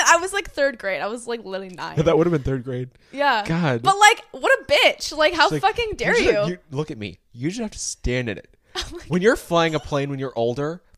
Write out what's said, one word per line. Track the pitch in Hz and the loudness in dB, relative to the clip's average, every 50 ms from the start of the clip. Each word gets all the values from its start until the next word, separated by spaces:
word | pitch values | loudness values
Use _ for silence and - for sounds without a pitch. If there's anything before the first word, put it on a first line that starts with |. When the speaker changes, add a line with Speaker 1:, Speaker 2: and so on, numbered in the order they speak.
| 349 | 6
Speaker 1:
I | 240 311 339 | 4 4 4
was, | 339 381 381 | 2 0 -4
like, | 403 - - | -4 -6 -4
third | - - 285 277 269 226 | -2 -2 0 0 -2 -4
grade. | - 196 190 143 | -6 -6 -6 -4
I | 151 202 | -4 -6
was, | 214 247 220 | -8 -8 -8
like, | 226 233 233 214 | -8 -10 -8 -8
literally | 190 190 190 196 190 180 | -8 -8 -8 -8 -10 -12
nine. | 156 139 165 160 - 160 | -12 -12 -6 -2 0 2
Speaker 2:
That | 151 165 | 4 4
would | 156 165 | 4 4
have | 175 170 | 4 2
been | 151 127 | 0 0
third | 131 135 135 117 | -2 -4 -4 -4
grade. | 127 131 123 127 127 - _ _ _ - | -6 -6 -8 -8 -10 -12 _ _ _ -4
Speaker 1:
Yeah. | 262 285 285 262 220 208 | 0 2 2 2 2 0
Speaker 2:
God. | 208 165 165 175 151 127 117 117 | 0 0 0 2 2 0 2 2
Speaker 1:
But, | - 392 403 | 2 4 6
like, | 415 427 453 - - - - | 6 6 6 4 0 -10 -8
what | 262 254 349 539 480 | -2 0 2 2 2
a | 330 | 2
bitch! | - 554 - 453 311 - - - - 320 | 2 2 4 4 4 2 0 -4 -8 -2
Like, | 294 311 311 359 | 0 0 2 4
how | 320 285 | 4 2
Speaker 2:
It's | 330 359 | 2 2
like, | 151 135 | 2 0
Speaker 1:
fucking | 392 440 453 480 440 403 | 0 0 0 -2 -4 -4
dare | - - - | -4 0 0
Speaker 2:
you | 403 | 2
should | 480 - | 4 4
Speaker 1:
you? | - - - | 4 2 2
Speaker 2:
have, | - - | 0 -2
you, | 180 180 _ _ | -4 -6 _ _
look | 151 131 156 151 | -6 -6 -6 -6
at | 156 113 | -8 -10
me. | 104 92 78 - _ _ - | -10 -10 -12 -14 _ _ -12
You | 120 123 151 | -8 -6 -6
should | 190 247 226 | -4 -4 -6
have | 214 - | -8 -8
to | - | -8
stand | - - - - - - 123 127 123 117 | -10 -10 -8 -6 -4 -2 -2 0 -2 -2
in | 101 - | -4 -6
it. | - _ _ | -10 _ _
Speaker 1:
<laughs> | _ _ _ - | _ _ _ -10
Oh | - - - - | -10 -10 -10 -10
my | 349 - - | -14 -8 -4
Speaker 2:
When | - 180 | -2 2
you're | 175 214 269 | 4 4 4
flying | - - - 180 170 165 165 156 | 4 0 0 2 2 2 2 0
a | 151 | -2
plane | - - 156 143 139 143 | -4 -4 -4 -2 -2 -4
when | 143 135 | -4 -6
you're | 131 135 - | -6 -6 -4
older, | - 117 117 120 135 143 147 165 180 - _ _ | -2 -2 0 0 -2 -4 -6 -6 -8 -12 _ _